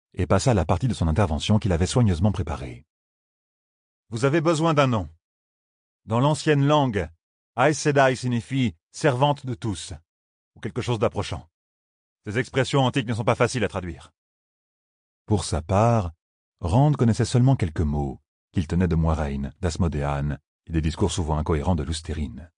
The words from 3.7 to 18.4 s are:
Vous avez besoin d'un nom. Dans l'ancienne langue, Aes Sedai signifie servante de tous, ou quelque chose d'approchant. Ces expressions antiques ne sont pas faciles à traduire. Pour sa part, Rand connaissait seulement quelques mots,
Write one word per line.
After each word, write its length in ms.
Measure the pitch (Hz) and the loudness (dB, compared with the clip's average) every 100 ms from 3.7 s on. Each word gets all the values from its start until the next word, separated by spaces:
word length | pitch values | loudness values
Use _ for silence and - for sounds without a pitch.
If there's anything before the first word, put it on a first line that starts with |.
| _ _ _ _ | _ _ _ _
Vous 160 | 117 135 | -2 0
avez 160 | 160 | 2
besoin 320 | 156 160 165 | 2 2 2
d'un 140 | 151 135 | 2 2
nom. 220 | 117 85 - _ _ _ _ _ _ _ _ - | 2 -4 -12 _ _ _ _ _ _ _ _ -4
Dans 140 | 113 | 0
l'ancienne 460 | 139 156 - 147 139 | 2 2 2 2 4
langue, 440 | 151 131 101 78 - _ _ _ - | 4 2 0 -4 -10 _ _ _ 0
Aes 180 | 139 | 0
Sedai 420 | 147 151 139 135 131 | 2 0 4 4 2
signifie 600 | 123 120 - 135 123 - _ | -2 -4 -2 -2 -2 -4 _
servante 540 | - 156 127 147 143 131 | -4 0 2 2 0 -6
de 80 | |
tous, 400 | 120 117 95 - - _ _ _ _ _ - | -6 -6 -6 -8 -14 _ _ _ _ _ -12
ou 40 | |
quelque 220 | 110 110 | -8 -4
chose 180 | 107 104 | -2 0
d'approchant. 480 | 110 - 95 85 - _ _ _ _ _ _ _ - | 0 0 -6 -8 -12 _ _ _ _ _ _ _ -6
Ces 120 | 104 | -4
expressions 440 | 131 131 127 143 | -2 -2 0 2
antiques 260 | 127 139 113 | 2 0 -2
ne 60 | |
sont 100 | 110 | -2
pas 120 | 113 117 | 0 2
faciles 280 | 120 127 | 0 0
à 40 | 98 | -4
traduire. 440 | 98 90 76 - _ _ _ _ _ _ _ _ _ _ _ - | -4 -8 -10 -16 _ _ _ _ _ _ _ _ _ _ _ -2
Pour 200 | 104 - | -2 -2
sa 160 | 87 | -6
part, 500 | 80 98 113 117 87 - _ _ _ _ | 0 2 4 2 -2 -8 _ _ _ _
Rand 340 | 87 104 147 | 0 2 4
connaissait 320 | 143 117 107 113 | 4 2 2 2
seulement 300 | 123 127 135 | 4 4 4
quelques 260 | 90 78 | 0 -2
mots, 400 | 78 73 71 64 _ _ | -2 -2 -4 -8 _ _